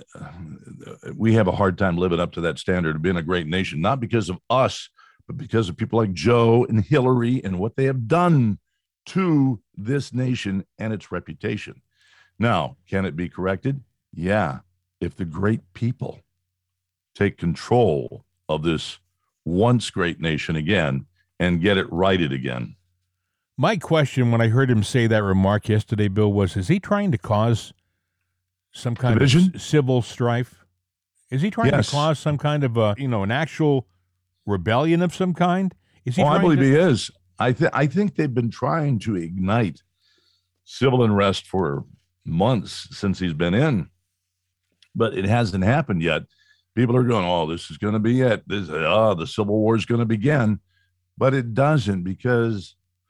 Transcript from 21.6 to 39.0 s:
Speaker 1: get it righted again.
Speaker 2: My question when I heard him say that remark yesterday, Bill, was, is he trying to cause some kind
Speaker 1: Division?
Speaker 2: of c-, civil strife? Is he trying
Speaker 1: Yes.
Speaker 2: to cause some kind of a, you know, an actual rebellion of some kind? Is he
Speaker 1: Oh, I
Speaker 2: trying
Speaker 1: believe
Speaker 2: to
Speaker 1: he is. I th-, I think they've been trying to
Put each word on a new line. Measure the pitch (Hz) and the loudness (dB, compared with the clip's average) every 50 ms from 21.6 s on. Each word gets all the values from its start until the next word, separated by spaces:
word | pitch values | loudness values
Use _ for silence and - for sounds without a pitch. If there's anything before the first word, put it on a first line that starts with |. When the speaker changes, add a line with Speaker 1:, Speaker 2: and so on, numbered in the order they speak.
Speaker 1:
get | 87 104 101 | 2 2 2
it | 95 - - | 0 0 -2
righted | 82 85 92 98 95 90 82 69 67 | -2 0 2 2 2 2 0 -2 -2
again. | 65 65 65 62 62 60 57 - _ _ _ _ _ _ _ _ _ _ _ _ _ _ _ _ | -6 -6 -6 -6 -8 -10 -12 -14 _ _ _ _ _ _ _ _ _ _ _ _ _ _ _ _
Speaker 2:
My | - 139 185 226 | -2 -2 -2 -2
question | 165 - - 160 156 143 - - 131 123 120 | -2 -2 0 2 2 2 0 0 0 2 2
when | 117 113 | 2 2
I | 117 | 2
heard | 113 110 131 135 127 | 2 2 2 2 4
him | 120 107 95 | 2 2 0
say | - - 127 117 | 0 0 0 2
that | 110 110 107 104 | 4 2 2 2
remark | 98 95 95 95 98 104 101 - - | 2 2 4 4 4 2 2 0 0
yesterday, | 107 107 - - 113 104 104 | 0 0 0 -2 -2 -2 0
Bill, | 101 95 104 107 104 101 | 0 2 2 2 2 4
was, | 101 98 87 - | 2 2 0 0
is | 101 92 90 | -4 -2 0
he | 175 190 | -2 -2
trying | - - 208 202 208 190 | 0 -2 -2 0 0 0
to | 131 | -2
cause | - - - 107 104 110 117 117 - - - - _ _ _ _ _ _ _ _ _ _ _ _ _ _ _ _ _ _ _ | -2 -2 -2 0 0 2 2 0 -2 -4 -10 -20 _ _ _ _ _ _ _ _ _ _ _ _ _ _ _ _ _ _ _
some | _ - - 123 120 | _ -8 -6 -6 -4
kind | - 127 123 110 | -2 0 2 2
Speaker 1:
Division? | 113 139 135 120 170 185 185 - | 4 4 4 6 6 4 4 2
Speaker 2:
of | - | -2
c-, | - - | -6 0
civil | 156 151 131 127 131 123 | 2 2 4 4 2 0
strife? | 113 - - - 123 120 117 120 123 - _ _ _ _ _ _ _ _ _ _ _ _ _ _ _ _ | 0 -2 -4 -2 0 0 0 0 -2 -6 _ _ _ _ _ _ _ _ _ _ _ _ _ _ _ _
Is | 127 135 170 | -4 -2 -2
he | 214 | -2
trying | - 233 220 131 | 0 2 2 2
Speaker 1:
Yes. | 143 131 110 | 2 2 0
Speaker 2:
to | - | 0
cause | - 147 147 160 151 - | 0 0 0 0 0 0
some | - 156 147 | -2 -2 -2
kind | 135 - 147 147 147 143 | -2 -2 -2 0 0 0
of | 123 113 | 0 2
a, | 117 110 104 101 | 2 2 2 0
you | 117 139 | -2 -2
know, | 131 120 101 98 | -2 -2 -2 -2
an | 101 | -2
actual | 117 143 160 - - - 160 147 139 131 - - _ _ _ _ _ _ _ _ _ _ _ | -2 -2 -2 -4 -2 0 2 2 2 0 -2 -6 _ _ _ _ _ _ _ _ _ _ _
rebellion | 101 101 95 82 107 113 127 151 165 170 170 180 | -4 -4 -2 0 0 2 2 2 2 2 2 0
of | 175 - | -2 -2
some | - 190 185 165 | -2 -2 -2 0
kind? | - 175 180 175 190 196 180 - _ _ _ _ _ _ | 0 0 0 2 0 -2 -4 -6 _ _ _ _ _ _
Is | 127 120 | -4 0
he | - 139 | 2 2
Speaker 1:
Oh, | |
I | 147 147 175 | 4 4 4
Speaker 2:
trying | |
Speaker 1:
believe | 180 175 151 131 | 4 4 4 4
Speaker 2:
to | 139 | 6
Speaker 1:
he | 135 139 | 6 6
is. | 156 185 180 123 95 - - - _ _ _ _ - | 6 6 4 2 2 0 -8 -14 _ _ _ _ -2
I | 113 123 | 0 0
th-, | 127 - 165 - - | 2 2 0 0 2
I | 131 143 | 2 0
think | 147 - 190 208 196 - | 2 2 0 0 0 0
they've | - 156 143 117 | -2 -2 0 0
been | 127 120 113 | -2 -2 -2
trying | - - 131 139 151 160 147 143 127 | -4 -4 -2 -2 0 0 0 0 0
to | 101 | -2